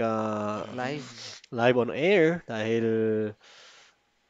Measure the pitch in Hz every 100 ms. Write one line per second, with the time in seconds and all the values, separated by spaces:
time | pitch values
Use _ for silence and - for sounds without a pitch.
0 | 113 110 110 107 104 107 101 123 127 147
1 | 123 117 - - - 117 123 123 113 107
2 | 170 202 160 175 - 110 110 117 113 113
3 | 110 107 107 110 - - - - _ _
4 | _ _ _